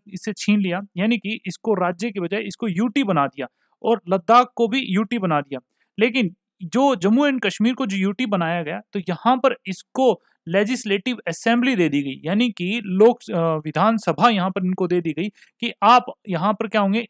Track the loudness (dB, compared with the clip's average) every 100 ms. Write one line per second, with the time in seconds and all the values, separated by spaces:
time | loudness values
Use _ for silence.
0 | -8 -10 -8 -4 2 2 2 -2 -6 -2
1 | 0 0 -4 -8 -8 -6 -2 0 0 -2
2 | -6 -4 -4 -4 -6 -6 -4 -2 0 0
3 | 0 2 0 -4 -12 _ _ _ -2 0
4 | 0 0 6 6 6 0 0 0 -2 -2
5 | -2 -2 0 0 -2 -8 -12 _ _ 0
6 | 2 2 -2 -4 _ -16 -4 2 2 2
7 | 2 4 2 0 -2 0 0 0 -4 -2
8 | -2 -2 -2 0 0 -2 -4 -8 -8 -8
9 | -6 -2 0 2 0 -2 -8 -12 -8 0
10 | 2 0 _ _ -2 0 0 -2 -2 -2
11 | -2 -6 -6 -4 0 2 2 2 2 0
12 | -4 -6 -2 0 0 -2 -4 -4 -2 4
13 | 4 4 -4 -2 0 -2 -4 0 2 0
14 | -2 2 2 2 -2 -2 -2 -2 0 0
15 | -2 -4 -6 -8 _ -10 -8 2 4 4
16 | 2 -12 -8 -4 -2 -4 -2 0 0 -2